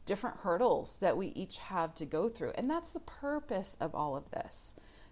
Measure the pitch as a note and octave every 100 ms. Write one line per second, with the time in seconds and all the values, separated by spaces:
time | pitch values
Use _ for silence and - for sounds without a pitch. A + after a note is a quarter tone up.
0 | - G3 B3 - F#3+ F3 B3 D3 - -
1 | F#3 D3 G3 - F#3 - - F#3+ D#3+ -
2 | D3+ D#3 A3 A3+ C#3+ - B3 E4 E4 E4+
3 | - - C#4+ D4 D4 G3 F#3+ - D#3+ -
4 | D3+ C3+ D3 - - - - - - -
5 | -